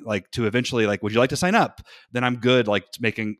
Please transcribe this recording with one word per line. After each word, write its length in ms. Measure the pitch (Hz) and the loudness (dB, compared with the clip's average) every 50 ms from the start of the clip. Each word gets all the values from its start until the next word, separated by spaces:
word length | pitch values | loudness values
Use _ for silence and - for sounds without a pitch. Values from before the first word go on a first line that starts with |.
like, 280 | - 113 104 95 - _ | -6 -6 -6 -6 -6 _
to 160 | - 127 117 | -4 -2 -2
eventually, 400 | 104 107 123 123 - 135 117 110 | 0 0 -2 -2 -2 0 0 0
like, 160 | 101 101 95 | 0 0 -2
"Would 100 | 107 104 | -4 0
you 60 | 110 117 | 2 2
like 120 | - - | 2 2
to 60 | 147 | 0
sign 180 | - 180 180 220 | -2 0 2 2
up?" 280 | 220 147 - - - - - - - _ _ | 2 2 0 -2 -12 -20 -20 -20 -20 _ _
Then 140 | - 123 123 | -4 -2 -2
I'm 120 | 123 123 | -2 -2
good, 320 | 117 110 123 127 127 113 107 | 0 2 4 4 4 4 2
like, 220 | 104 98 - _ | 0 -2 -2 _
to 100 | - - | -10 -4
making, 340 | 117 110 - 113 107 107 104 | -4 -4 -2 -4 -6 -6 -6